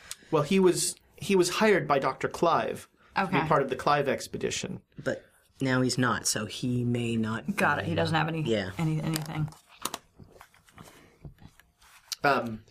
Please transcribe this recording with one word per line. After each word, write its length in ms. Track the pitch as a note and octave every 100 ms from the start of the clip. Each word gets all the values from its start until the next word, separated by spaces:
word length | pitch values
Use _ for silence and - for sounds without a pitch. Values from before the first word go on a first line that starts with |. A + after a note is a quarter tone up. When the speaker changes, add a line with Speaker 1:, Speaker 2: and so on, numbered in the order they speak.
| - - -
Speaker 1:
Well, 120 | D#3
he 160 | D3 F#3+
was, 360 | F#3 D3+ - - _ -
he 180 | - F#3+
was 140 | F3
hired 360 | - A3 F#3 D3
by 120 | C#3+
Doctor 280 | C#3+ - C3
Clive 580 | - E3+ D3 A2 - - _ _ -
to 120 | F#3+
be 80 | F3+
Speaker 2:
Okay. 100 | D#3
Speaker 1:
part 140 | D3+
of 80 | C3
the 60 | B2+
Clive 320 | - D3 C#3+
expedition. 720 | A#2+ - - A#2 - - - - -
Speaker 3:
But 220 | - - - _ _ _
now 220 | C3+ C3
he's 160 | B2+ -
not, 300 | B2+ G#2+ -
so 180 | - G#2+
he 400 | - B2+ B2 A#2+
may 320 | A#2+ A#2 A#2
not 400 | A2 A2 - G3
Speaker 2:
Got 220 | F3+ D3
it. 60 | -
He 100 | E3
doesn't 200 | E3 D#3+
have 120 | E3
any, 140 | E3
Speaker 3:
Yeah. 260 | C#3 A2 F#2 F#2
Speaker 2:
any, 240 | D#3+ D#3
anything. 480 | D#3 D#3+ D#3 D#3+ D3+ - _ - - - - - - - - _ _ - - - - _ - - - _ _ _ - - _ -
Speaker 1:
Um, 380 | C#3+ C3 A#2+ G#2+ -